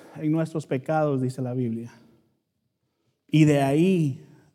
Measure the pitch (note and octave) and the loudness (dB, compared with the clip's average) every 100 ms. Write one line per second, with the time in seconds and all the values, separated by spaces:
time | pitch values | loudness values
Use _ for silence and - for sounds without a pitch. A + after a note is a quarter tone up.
0 | - D#3 D#3+ D#3+ D#3+ E3 - C3+ C3 D#3 | -20 -8 -2 -2 -2 -6 -6 -6 -2 0
1 | D3+ C#3 B2+ B2+ B2+ B2 B2 A2+ A#2+ - | 0 0 -4 -4 -6 -4 -4 -6 -10 -18
2 | - _ _ _ _ _ _ _ _ _ | -20 _ _ _ _ _ _ _ _ _
3 | _ _ _ D3+ D3+ C#3+ C3+ C#3+ F3+ F#3 | _ _ _ 4 4 4 2 2 2 2
4 | D3+ B2+ - - _ | 0 -4 -12 -20 _